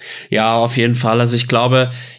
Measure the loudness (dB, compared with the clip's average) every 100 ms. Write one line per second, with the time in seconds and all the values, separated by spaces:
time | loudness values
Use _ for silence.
0 | -18 -14 -4 0 2 2 0 0 0 0
1 | 0 2 2 0 0 0 2 2 0 -4
2 | -16